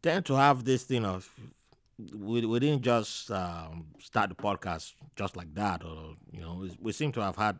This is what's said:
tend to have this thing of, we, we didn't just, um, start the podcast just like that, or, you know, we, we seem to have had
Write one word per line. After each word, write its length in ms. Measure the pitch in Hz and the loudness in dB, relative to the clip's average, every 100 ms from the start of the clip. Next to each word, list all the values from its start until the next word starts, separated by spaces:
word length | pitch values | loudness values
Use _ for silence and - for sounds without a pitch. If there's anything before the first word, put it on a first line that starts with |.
tend 240 | 165 180 165 | 2 2 2
to 80 | |
have 300 | 135 143 131 | 6 6 6
this 180 | 123 127 | 4 2
thing 200 | - 127 | 2 0
of, 240 | 104 92 - - 92 _ _ _ _ - 98 | 0 -2 -8 -18 -20 _ _ _ _ -18 -14
we, 300 | 107 101 120 | -8 0 0
we 140 | 113 117 | 2 2
didn't 220 | 143 143 | 4 2
just, 480 | 127 117 107 - - | 4 4 2 -8 -4
um, 560 | 98 87 85 82 82 80 - | -4 -4 -6 -10 -12 -14 -18
start 300 | - - 98 | -2 0 0
the 60 | |
podcast 580 | 90 104 95 95 82 - - - - | 0 -2 -2 -2 -6 -8 -16 -18 -4
just 200 | 98 90 | -4 -4
like 160 | 85 | -10
that, 280 | 80 104 85 | -2 0 0
or, 300 | 85 80 80 78 - | -4 -10 -12 -16 -16
you 100 | 78 | -12
know, 180 | 82 90 | -10 -8
we, 160 | 92 - | -10 -6
we 120 | 107 | -6
seem 180 | - 147 | -2 -2
to 80 | 120 | 0
have 140 | 101 92 | -2 2
had 220 | 107 92 | 0 0